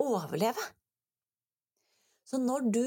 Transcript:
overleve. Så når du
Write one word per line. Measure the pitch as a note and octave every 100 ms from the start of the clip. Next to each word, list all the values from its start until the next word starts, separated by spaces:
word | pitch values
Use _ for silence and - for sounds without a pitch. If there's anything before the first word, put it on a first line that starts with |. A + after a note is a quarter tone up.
overleve. | C#4 G3+ D3+ C#3+ A3 C4 - - _ _ _ _ _ _ _ _ _ _ _ _ _ _ -
Så | C4
når | B3 C4+ B3
du | A3+